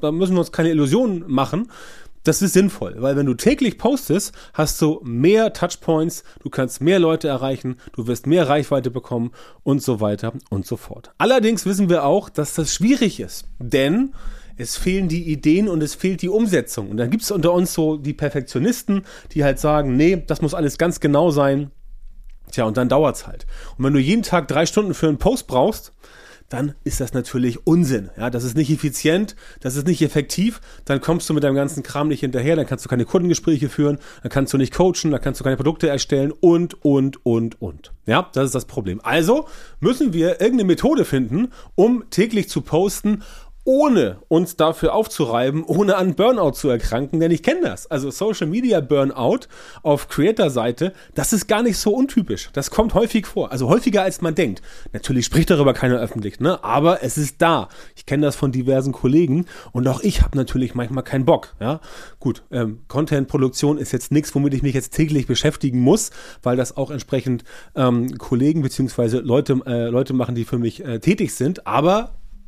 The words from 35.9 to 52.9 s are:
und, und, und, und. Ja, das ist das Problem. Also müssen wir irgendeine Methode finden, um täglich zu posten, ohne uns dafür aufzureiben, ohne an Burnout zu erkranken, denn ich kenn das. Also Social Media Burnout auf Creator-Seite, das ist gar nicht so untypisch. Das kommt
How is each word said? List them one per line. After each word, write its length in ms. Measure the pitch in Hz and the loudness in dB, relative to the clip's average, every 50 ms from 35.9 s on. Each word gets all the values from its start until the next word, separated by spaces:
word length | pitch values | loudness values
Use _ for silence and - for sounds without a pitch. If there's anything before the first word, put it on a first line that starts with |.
| 139 131 - - 147 139 135 147 151 | 0 0 -2 0 0 0 0 0 -2
und, 520 | - - 170 170 170 175 165 - - - | 2 4 4 4 4 2 -2 -4 -2 0
und, 400 | 147 139 139 135 135 135 - - | 2 4 4 2 0 -2 -4 -2
und, 360 | 123 117 113 117 117 - - | 0 0 0 0 -2 -6 -8
und. 320 | 82 82 76 73 - - - - - | -12 -12 -12 -12 -16 -18 -20 -10 -2
Ja, 240 | - 117 160 180 - - | 0 0 0 0 0 -2
das 120 | 135 135 | -2 -2
ist 80 | 131 123 | 0 -2
das 120 | 127 - | -4 -6
Problem. 340 | - - 135 104 92 90 107 - | -6 -8 -8 -6 -6 -6 -6 -4
Also 440 | 113 127 165 160 180 240 311 302 - - - - - - - | -2 0 2 2 4 2 2 0 -4 -12 -18 -18 -18 -8 -2
müssen 320 | 143 202 254 - 302 233 160 | 0 0 0 2 0 0 0
wir 280 | 170 160 180 175 - | 2 2 0 2 2
irgendeine 240 | 185 233 254 240 196 | 0 2 2 2 2
Methode 400 | 185 165 - - 262 320 262 170 | 2 2 2 2 2 2 2 0
finden, 440 | - 139 131 127 110 131 185 247 247 - - - - - | 0 0 -2 0 0 -2 -2 -2 -2 -6 -12 -20 -6 2
um 300 | - 185 233 247 233 - - | 4 4 4 4 2 -4 -6
täglich 380 | - 175 208 233 233 208 - - | -2 0 0 0 0 -2 -2 -2
zu 120 | - 156 | -4 -6
posten, 600 | - - 151 160 190 202 - - - 208 214 208 - - - - - - - - - | -6 -2 0 0 0 0 -2 -4 -2 -2 -2 -2 -6 -12 -20 -20 -20 -20 -18 -8 -2
ohne 540 | 254 262 277 302 294 240 180 127 98 90 - - - | 0 2 4 4 4 4 2 2 0 -2 -6 -4 0
uns 280 | 160 165 180 175 - | 0 0 0 0 0
dafür 360 | - 156 160 156 - - - - | 0 0 0 0 0 0 0 0
aufzureiben, 720 | 214 220 - - - 156 113 113 117 127 135 143 160 160 | 0 -2 -2 -2 -4 -2 0 0 0 0 0 0 -2 -2
ohne 320 | - 147 175 208 202 202 | -2 0 0 2 2 2
an 180 | 190 185 185 151 | 2 0 0 0
Burnout 380 | - 196 247 262 214 180 143 - | 2 2 2 2 2 2 0 0
zu 160 | - - 139 | 0 0 0
erkranken, 500 | 120 113 - - 113 123 143 135 - 160 | 0 0 0 -2 -2 -2 -4 -2 -2 0
denn 120 | 165 165 | 2 2
ich 120 | 170 160 - | 2 0 0
kenn 200 | - 320 370 349 | 0 0 0 0
das. 280 | - 92 - - - | -4 -4 -6 -10 -6
Also 200 | 165 135 135 139 | -6 -4 -4 -4
Social 360 | - - 190 220 208 - 180 | -6 -4 -4 -4 -2 -2 -4
Media 340 | 156 175 240 247 240 208 165 | -4 -2 -2 0 2 2 0
Burnout 600 | 139 123 147 139 135 135 - 131 117 131 214 254 - - - - - - - - - | 0 2 2 2 2 0 0 0 0 0 0 0 -4 -8 -20 -20 -20 -20 -16 -6 0
auf 260 | 156 147 139 - - | 0 0 0 0 -4
Creator-Seite, 840 | - - 143 202 220 - 196 151 123 120 113 123 120 - 160 190 - - - - - | -2 0 2 2 2 2 0 0 0 0 -2 -2 -2 -2 -4 -4 -6 -8 -18 -12 -6
das 180 | - - - 226 | -4 -2 0 0
ist 160 | 190 - - | 0 0 0
gar 140 | 220 208 240 | 0 2 2
nicht 160 | 233 180 - | 0 0 0
so 160 | - 214 202 | 0 0 2
untypisch. 560 | 254 262 269 - 226 180 - 104 87 - - - | 2 0 0 0 0 0 0 -4 -8 -8 -8 -8
Das 180 | 143 143 - | -6 -6 -4
kommt 220 | - - - 226 | 0 0 0 2